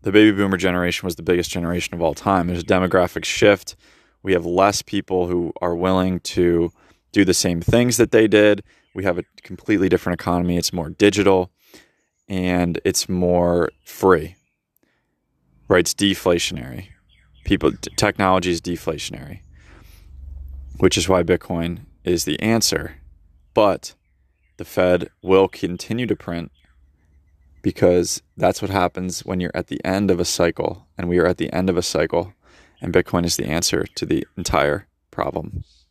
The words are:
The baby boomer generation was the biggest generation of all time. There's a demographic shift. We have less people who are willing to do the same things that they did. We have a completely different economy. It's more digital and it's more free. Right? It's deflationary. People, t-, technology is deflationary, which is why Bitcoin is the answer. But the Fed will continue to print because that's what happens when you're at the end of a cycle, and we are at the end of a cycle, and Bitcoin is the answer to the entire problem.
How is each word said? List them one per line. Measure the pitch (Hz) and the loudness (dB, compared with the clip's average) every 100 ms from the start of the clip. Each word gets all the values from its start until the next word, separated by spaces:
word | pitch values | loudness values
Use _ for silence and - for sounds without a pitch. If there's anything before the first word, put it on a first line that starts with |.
The | 104 | 4
baby | 101 107 | 6 6
boomer | 98 101 92 | 4 0 0
generation | 92 90 87 - 92 | 0 0 -2 -4 -8
was | 82 | -6
the | |
biggest | 82 87 85 | -2 0 -2
generation | 92 85 87 - | -4 -4 -4 -6
of | 85 | -2
all | 82 | -2
time. | 76 104 95 87 | -2 -2 0 0
There's | 87 | -6
a | 82 | 0
demographic | 92 92 92 90 85 - | 0 2 2 0 -4 -6
shift. | - 107 101 - - _ _ _ _ | 2 4 4 -2 -20 _ _ _ _
We | 98 | -2
have | 90 85 | -2 0
less | 87 98 101 | 2 2 0
people | - 98 - 92 87 | -4 -6 -2 -2 0
who | 87 82 - | -2 -4 -6
are | 87 85 | -4 -2
willing | 92 92 92 90 | 0 0 0 -4
to | - - 87 85 85 _ _ _ _ | -4 0 2 2 0 _ _ _ _
do | - 92 | 0 2
the | |
same | 90 95 85 | 2 0 -2
things | - 117 120 120 | 2 2 2 2
that | 113 | 4
they | 113 113 | 4 6
did. | 107 104 101 - _ _ | 6 6 2 -4 _ _
We | 95 | -6
have | 95 87 | -4 -4
a | - - | -8 -20
completely | - 90 - 104 92 | -18 -12 -2 2 4
different | 90 - 87 | 2 0 -4
economy. | - 87 87 87 | -2 0 0 -2
It's | - | -2
more | 90 78 | -6 -8
digital | 87 104 98 98 95 92 _ _ - _ _ _ _ _ | 4 4 6 4 2 0 _ _ -20 _ _ _ _ _
and | 95 90 90 87 82 92 | -4 -2 0 0 -2 -2
it's | 92 - | -2 -4
more | 90 90 87 87 87 82 _ | -2 2 2 2 2 -2 _
free. | - - 95 85 78 - _ _ _ _ _ _ _ _ _ _ _ _ - | -20 0 4 4 2 -16 _ _ _ _ _ _ _ _ _ _ _ _ 2
Right? | 92 | 2
It's | 85 | 2
deflationary. | - 101 92 92 87 - 82 64 - 95 - _ _ _ _ - | -2 -2 0 0 0 -2 -8 -12 -14 -16 -20 _ _ _ _ -4
People, | 98 76 | 0 0
t-, | - - - | -2 -10 -2
technology | 104 - 95 92 90 | -2 2 2 2 0
is | 85 | -4
deflationary, | 87 87 - 76 - - - - - - - - - - - - - - - - - - | -4 -6 -6 -8 -10 -14 -16 -18 -20 -20 -20 -20 -20 -20 -20 -20 -18 -16 -16 -16 -16 0
which | 95 95 | 2 2
is | 85 | 2
why | 92 | 2
Bitcoin | 85 87 - 85 85 87 - _ | 2 0 -2 -4 -4 -6 -14 _
is | - 87 78 | -4 -2 -2
the | 76 | -2
answer. | 107 113 - - - - - - _ _ _ | 0 0 0 -4 -10 -16 -20 -20 _ _ _
But | - 104 87 - _ _ _ _ _ _ _ | 2 2 0 -8 _ _ _ _ _ _ _
the | 87 | -8
Fed | - 90 90 - _ | 0 2 2 -2 _
will | 90 95 95 | 4 4 4
continue | - 90 90 - 113 120 | 0 -8 -8 -8 -6 -4
to | - | -4
print | - 85 82 _ _ _ _ _ _ _ _ _ _ _ | -4 -8 -10 _ _ _ _ _ _ _ _ _ _ _
because | - - 90 90 87 - _ - | -6 2 4 4 0 -6 _ -2
that's | 92 - | 0 0
what | 98 | -2
happens | 98 90 - 92 - - | 0 -2 -2 -10 -8 -6
when | 90 | -4
you're | 90 | -4
at | - - | -6 -8
the | - | -6
end | - 95 101 | -4 -2 0
of | 87 | 0
a | 90 | -2
cycle, | - 87 - - 90 _ - | 0 -2 0 -6 -8 _ -8
and | 87 | -2
we | 87 | 2
are | 85 | 2
at | 90 | 0
the | 82 | -4
end | 87 92 | -2 0
of | 87 | 0
a | |
cycle, | - 80 80 82 92 _ _ _ _ _ | 0 -2 0 -2 -4 _ _ _ _ _
and | 92 | 0
Bitcoin | 87 - 87 87 | 0 2 -2 0
is | - | -2
the | - | -4
answer | 80 85 95 - - | -2 -2 -2 -4 -8
to | - | -4
the | 82 - - | -4 -4 -10
entire | 87 80 71 71 _ _ _ | -2 0 2 -2 _ _ _
problem. | - - - - - - _ _ | -8 -6 -6 -8 -12 -14 _ _